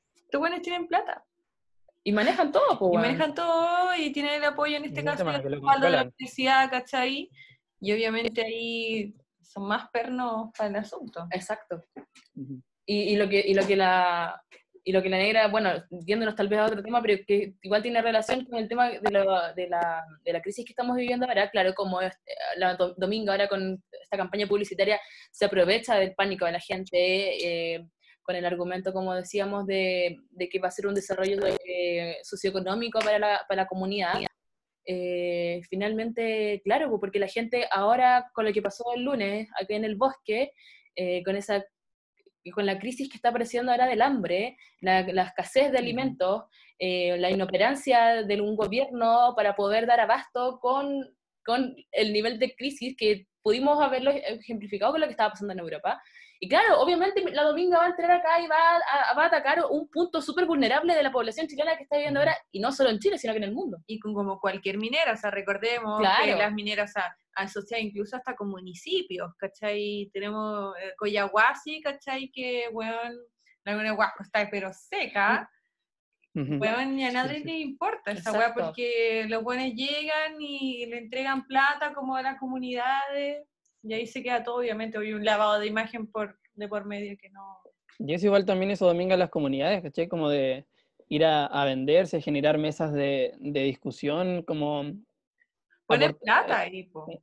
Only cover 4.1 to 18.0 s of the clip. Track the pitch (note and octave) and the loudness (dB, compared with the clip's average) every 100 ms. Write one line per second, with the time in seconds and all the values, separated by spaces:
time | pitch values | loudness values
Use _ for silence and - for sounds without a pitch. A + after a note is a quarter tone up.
4.1 | C#4+ C#4+ D4 D4 C#4+ D4 D4 D4 - - | -2 -2 0 0 0 0 -2 -6 -4 -4
5.1 | A#3 E3+ C#3+ C3+ C#3+ C3+ C4+ C4+ F3 B3+ | -2 -2 -2 -4 -2 2 4 4 4 0
6.1 | - B3+ - C4 C4+ C4 B3+ B3 C4+ B3+ | -6 -12 -2 2 4 4 -2 -4 -2 -2
7.1 | C#4 F4+ - - _ _ _ F#3+ G#3+ A3+ | -4 -10 -16 -20 _ _ _ -4 -2 0
8.1 | A3 A#3 A3+ A3+ A3+ A#3 A#3 A3+ A3 G3+ | -2 -2 -4 -4 -4 -6 -4 -4 -4 -6
9.1 | G#3 _ _ _ - G3 A3 A#3 A#3+ A#3 | -12 _ _ _ -10 -4 -4 -2 -6 -4
10.1 | B3+ B3 A3 A3+ - G#3 G3+ G#3 - B3+ | -4 -4 -4 -6 -4 -4 -4 -6 -10 -14
11.1 | - E3+ F#3 - G#3+ - E3+ - - - | -12 -8 -8 -6 -8 -8 -12 -12 -20 -20
12.1 | _ _ - C3+ C3 - _ - G#3 G#3 | _ _ -14 -12 -14 -18 _ -4 -2 2
13.1 | G#3 G3+ G3 G3 G3 G3 G3 F#3 F#3 F3+ | 2 4 2 4 2 4 4 4 4 4
14.1 | F3 E3+ - _ - _ - - F#3+ F#3+ | 0 -4 -8 _ -20 _ -10 0 0 2
15.1 | F#3 G3+ A3 G#3+ G#3+ G#3 E3+ - F3+ E3+ | 2 2 4 4 4 0 0 -6 -10 -4
16.1 | G#3+ A3 G#3+ G3+ G#3+ G#3+ G#3 G#3 A#3+ A3+ | -2 -2 -2 0 2 2 0 -2 0 2
17.1 | G3 - G3+ G3+ - F#3+ G#3 A3+ A#3 | 2 2 0 0 -6 -2 0 2 0